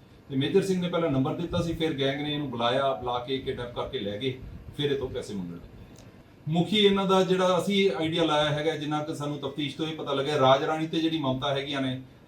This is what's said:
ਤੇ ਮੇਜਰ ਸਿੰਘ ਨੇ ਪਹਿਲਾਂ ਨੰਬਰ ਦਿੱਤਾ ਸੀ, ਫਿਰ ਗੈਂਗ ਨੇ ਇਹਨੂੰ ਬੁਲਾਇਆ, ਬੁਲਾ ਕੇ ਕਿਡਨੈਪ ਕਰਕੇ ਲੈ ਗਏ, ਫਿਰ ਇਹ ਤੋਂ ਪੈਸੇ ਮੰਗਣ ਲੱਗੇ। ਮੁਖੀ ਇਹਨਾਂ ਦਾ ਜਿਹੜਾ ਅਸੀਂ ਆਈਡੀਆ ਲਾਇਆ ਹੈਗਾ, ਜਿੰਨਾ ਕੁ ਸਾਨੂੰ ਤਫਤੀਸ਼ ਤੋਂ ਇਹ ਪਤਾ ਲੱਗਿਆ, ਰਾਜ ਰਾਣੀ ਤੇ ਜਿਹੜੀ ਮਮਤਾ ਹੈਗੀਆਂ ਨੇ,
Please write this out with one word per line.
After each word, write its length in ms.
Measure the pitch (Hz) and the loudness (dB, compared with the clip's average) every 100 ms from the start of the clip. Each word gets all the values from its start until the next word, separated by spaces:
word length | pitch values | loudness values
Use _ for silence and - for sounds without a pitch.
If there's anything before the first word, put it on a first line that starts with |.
| - - - | -20 -20 -6
ਤੇ 60 | 135 | -2
ਮੇਜਰ 260 | 151 185 | 2 2
ਸਿੰਘ 200 | 185 180 | 2 0
ਨੇ 60 | 175 | 0
ਪਹਿਲਾਂ 220 | 170 165 | 0 0
ਨੰਬਰ 240 | 131 143 | 2 0
ਦਿੱਤਾ 280 | 160 175 170 | -2 -4 -2
ਸੀ, 100 | 165 | -2
ਫਿਰ 280 | 160 160 135 | 0 -2 0
ਗੈਂਗ 200 | 135 139 | 0 0
ਨੇ 140 | 147 | -2
ਇਹਨੂੰ 160 | 147 139 | -4 -4
ਬੁਲਾਇਆ, 440 | 117 117 131 139 | 0 0 2 0
ਬੁਲਾ 240 | 131 123 123 | 0 -2 -4
ਕੇ 200 | 131 131 | -2 -4
ਕਿਡਨੈਪ 360 | 131 120 120 | -4 -6 -6
ਕਰਕੇ 240 | 127 113 131 | -6 -6 -4
ਲੈ 200 | 101 104 | -6 -4
ਗਏ, 200 | 131 127 - - - - | -4 -6 -10 -16 -12 -4
ਫਿਰ 140 | 143 | -2
ਇਹ 80 | 139 | 0
ਤੋਂ 100 | 127 | -4
ਪੈਸੇ 260 | 127 - | -6 -8
ਮੰਗਣ 180 | 98 87 | -8 -8
ਲੱਗੇ। 260 | 85 - - - - - - - - - | -10 -16 -20 -20 -20 -20 -20 -20 -12 -2
ਮੁਖੀ 280 | 165 165 214 | 0 2 6
ਇਹਨਾਂ 300 | 202 196 190 | 6 6 4
ਦਾ 160 | 190 | 4
ਜਿਹੜਾ 360 | 180 185 185 180 | 4 4 4 2
ਅਸੀਂ 320 | 180 202 196 | 2 4 4
ਆਈਡੀਆ 340 | 165 160 170 | 2 0 2
ਲਾਇਆ 240 | 156 151 151 | 2 2 2
ਹੈਗਾ, 280 | 147 156 147 | 0 0 -2
ਜਿੰਨਾ 260 | 147 151 | -2 -4
ਕੁ 120 | 151 | -4
ਸਾਨੂੰ 240 | 139 147 143 | -4 -6 -4
ਤਫਤੀਸ਼ 380 | 131 143 143 - | -6 -4 -4 -4
ਤੋਂ 100 | 156 | -6
ਇਹ 100 | 160 | -4
ਪਤਾ 160 | 143 | -4
ਲੱਗਿਆ, 260 | 139 139 147 | -2 0 4
ਰਾਜ 260 | 131 135 | 6 6
ਰਾਣੀ 220 | 160 160 160 | 4 -2 -2
ਤੇ 140 | 170 | 0
ਜਿਹੜੀ 180 | 160 160 | 0 0
ਮਮਤਾ 360 | 135 127 143 | 0 0 0
ਹੈਗੀਆਂ 260 | 135 139 139 | -2 -2 -2
ਨੇ, 200 | 131 127 - - | -2 -4 -8 -12